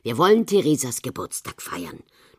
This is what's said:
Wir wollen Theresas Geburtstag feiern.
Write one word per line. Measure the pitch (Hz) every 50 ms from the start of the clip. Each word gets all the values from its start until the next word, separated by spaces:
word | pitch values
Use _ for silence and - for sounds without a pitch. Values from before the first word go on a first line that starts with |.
| _
Wir | 110 120 113
wollen | 165 190 214 226 226
Theresas | - 196 202 175 147 156 127 - 127 117 - -
Geburtstag | - - - 92 82 - - - - - - -
feiern. | - - - - - - - - _ _ _ _ _ _